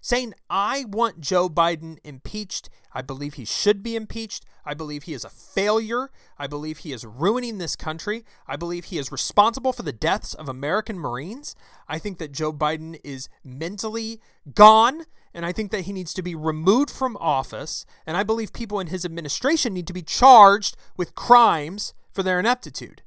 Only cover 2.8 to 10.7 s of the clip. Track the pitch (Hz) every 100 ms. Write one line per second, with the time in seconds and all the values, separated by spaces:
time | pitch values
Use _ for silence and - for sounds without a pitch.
2.8 | _ 131 131 135 143 143 113 - 202 208
3.8 | 214 226 220 226 220 - - - - 147
4.8 | 156 147 156 139 - - - - 202 220
5.8 | 220 233 269 - - - 143 147 156 156
6.8 | 160 127 113 120 170 240 247 214 165 -
7.8 | - 160 - 220 226 - - 143 170 175
8.8 | 175 170 131 131 - - 208 240 247 247
9.8 | 175 117 156 202 - - 151 131 139